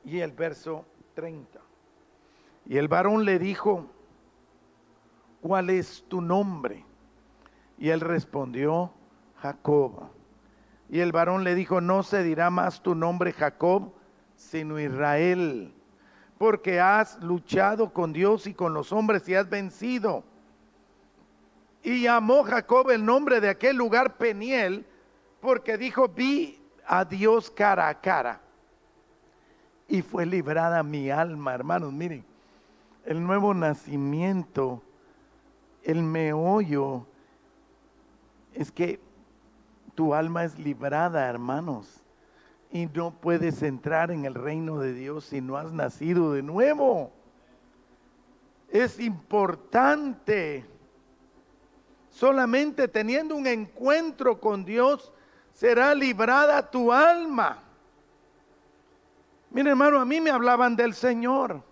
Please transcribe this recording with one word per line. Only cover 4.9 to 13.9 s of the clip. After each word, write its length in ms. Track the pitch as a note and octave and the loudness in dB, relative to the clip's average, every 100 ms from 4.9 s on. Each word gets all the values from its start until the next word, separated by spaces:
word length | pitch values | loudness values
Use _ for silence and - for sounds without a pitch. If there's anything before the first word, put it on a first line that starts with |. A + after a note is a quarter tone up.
| _ _ _ _ _ | _ _ _ _ _
"¿Cuál 300 | E3 F#3+ F3+ | -2 -2 0
es 340 | F#3 E3 - _ | -2 -2 -14 _
tu 120 | F#3 | -8
nombre?" 640 | E3+ F#3 G3+ E3+ B2 - - _ _ _ _ _ _ _ _ - | 0 0 0 -6 -10 -10 -20 _ _ _ _ _ _ _ _ -6
Y 140 | D3+ | -2
él 100 | E3 | -2
respondió, 920 | E3 E3 - C#3+ C3 B2 C#3+ E3 F3+ _ _ _ _ _ | 0 -4 -4 -8 -6 -2 0 0 -4 _ _ _ _ _
"Jacob". 680 | C#3 C#3+ - D3 C3 G2+ - - _ _ _ _ _ _ - | -12 -6 2 2 2 -4 -20 -20 _ _ _ _ _ _ -6
Y 120 | D#3+ | -2
el 100 | F3 | 0
varón 320 | E3 E3+ F#3 | 2 0 0
le 140 | F#3 F3 | 0 -2
dijo, 240 | F3+ F#3 | 0 0
"No 240 | F3 F#3+ | 2 0
se 180 | F#3+ G3+ | 0 -2
dirá 260 | E3+ D#3+ F3 | 0 0 0
más 320 | F3 F3 - | 0 -4 -4
tu 140 | - | -4
nombre 380 | E3 E3 F3 F3 | -2 -2 -2 -4
Jacob, 600 | - D3 - E3+ G3 G3 | -2 -4 0 2 2 -2